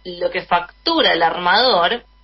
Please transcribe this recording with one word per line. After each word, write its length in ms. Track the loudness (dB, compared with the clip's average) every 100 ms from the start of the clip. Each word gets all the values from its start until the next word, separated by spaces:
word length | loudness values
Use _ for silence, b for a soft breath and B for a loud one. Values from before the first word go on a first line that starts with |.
lo 280 | -16 -6 -6
que 100 | -4
factura 720 | -2 -2 -2 -8 -2 2 2
el 80 | 2
armador 800 | 0 0 0 2 2 2 0 -2 -8 _